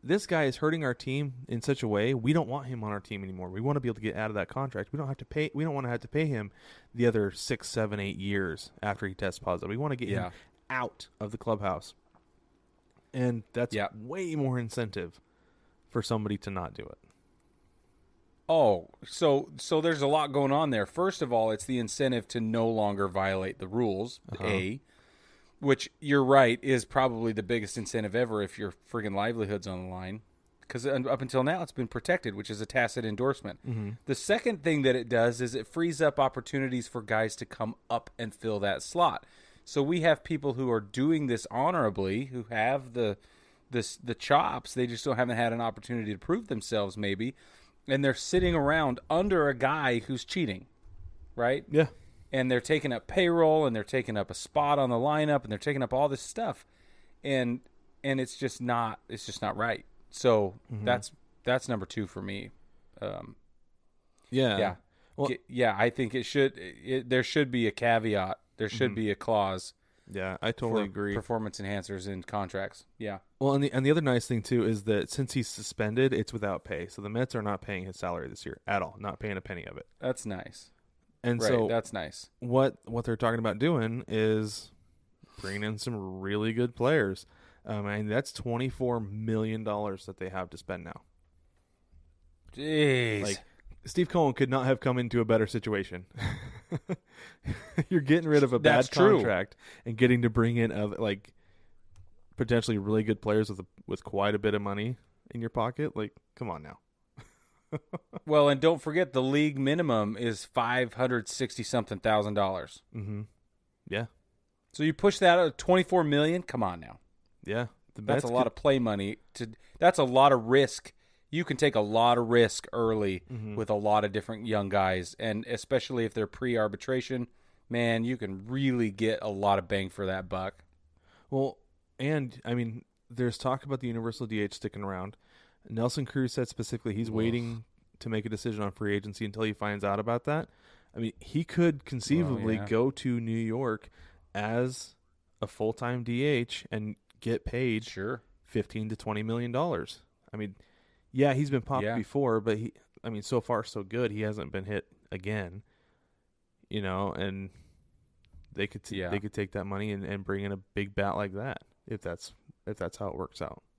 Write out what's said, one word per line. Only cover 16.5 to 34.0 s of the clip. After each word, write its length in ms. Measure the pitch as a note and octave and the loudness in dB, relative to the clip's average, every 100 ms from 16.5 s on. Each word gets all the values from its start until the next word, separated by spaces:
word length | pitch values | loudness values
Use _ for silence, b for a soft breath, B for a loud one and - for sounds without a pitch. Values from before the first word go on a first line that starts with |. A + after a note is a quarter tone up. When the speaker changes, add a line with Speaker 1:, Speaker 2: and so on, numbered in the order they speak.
Speaker 1:
not 220 | F#2+ F2 | -6 -8
do 120 | - | -10
it. 140 | - - _ _ _ _ _ _ _ _ _ _ _ _ _ _ - | -14 -16 _ _ _ _ _ _ _ _ _ _ _ _ _ _ 2
Speaker 2:
Oh, 420 | D#3+ B2+ F#2+ - - | 6 6 4 0 -18
so, 440 | - - D#3+ C#3 - D3 | -14 0 4 4 2 -10
so 240 | - D#3+ | 0 2
there's 220 | D#3+ D#3 | 2 2
a 40 | C#3 | 2
lot 220 | D3+ D3 | 2 2
going 200 | C#3 C#3 | 2 2
on 180 | C#3+ D#3 | 4 2
there. 160 | A#2 G2+ | 2 0
First 340 | - F#3 F#3 | 0 -2 0
of 120 | C#3 | 0
all, 180 | A#2+ A2 | 2 2
it's 140 | G#2+ | 0
the 160 | - B2+ | -2 -2
incentive 480 | A2 - C3+ B2 G#2+ | -2 0 0 0 -2
to 120 | B2 | -4
no 280 | A2+ A#2 A2+ | 0 2 2
longer 400 | A2+ G#2 G2 G2 | 2 0 0 0
violate 500 | F#2 G2 F#2+ F#2+ - | 0 0 0 -2 -6
the 80 | F#2+ | -6
rules, 540 | G#2+ A#2 F#2+ A#2 - - | 0 0 0 -4 -8 -14
Speaker 1:
Uh-huh. 160 | - A2 | -6 -2
Speaker 2:
A, 340 | G2 F#2 A#2+ _ b b b b b b _ | 0 -2 -6 _ b b b b b b _
which 320 | C#3 C3+ - _ | 2 2 2 _
you're 220 | D3 C#3+ | 2 4
right 360 | C3 C#3 B2 A#2 | 8 8 8 4
is 220 | C3+ B2+ | 2 0
probably 480 | - C#3 C3 A#2 A#2 | 2 2 2 2 -2
the 100 | A2 | -2
biggest 340 | F#2+ A#2 G#2 - | -2 -2 -2 -8
incentive 380 | G#2 A#2 G#2+ | -6 -4 -2
ever 280 | G#2+ B2 G#2+ | 0 0 0
if 140 | G2 - | -2 -4
your 140 | - - _ | -8 -8 _
friggin' 220 | A#2+ G#2 G2 | -6 -4 -2
livelihood's 500 | G#2+ A#2 G2+ G2+ F#2+ | -2 -2 -2 -2 -4
on 180 | F#2 | -8
the 60 | F2+ | -8
line. 300 | F2+ F#2 G#2+ - _ _ _ _ | -8 -8 -10 -14 _ _ _ _
'Cause 180 | B2+ B2+ | -6 -2
un-, 220 | C3+ B2+ | -2 0
up 140 | C3 | -2
until 200 | C3 C3 | 0 2
now, 200 | C3 F3+ | 2 0
it's 100 | E3 | -4
been 160 | - A#2+ | -6 -4
protected, 460 | A#2+ - F3+ A#2+ | -4 0 0 0
which 160 | G2+ G#2 | -8 -8
is 100 | G#2 | -8
a 60 | A2 | -2
tacit 380 | C3 A#2 - | 0 0 0
endorsement. 600 | A2 G#2 B2+ C3+ G2+ - C3+ | -4 0 0 -2 -6 -12 -8
Speaker 1:
Mm-hmm. 240 | A2+ G#2 A#2 | -6 -6 -8